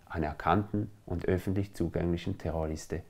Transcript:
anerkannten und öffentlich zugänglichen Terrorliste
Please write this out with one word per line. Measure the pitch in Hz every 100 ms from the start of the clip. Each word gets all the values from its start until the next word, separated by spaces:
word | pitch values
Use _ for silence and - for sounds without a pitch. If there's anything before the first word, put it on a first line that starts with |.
| -
anerkannten | 87 76 73 - 92 107 107 104 - -
und | 87 -
öffentlich | 90 101 98 98
zugänglichen | - 85 85 85 85 95 95
Terrorliste | 78 80 80 78 - 78 -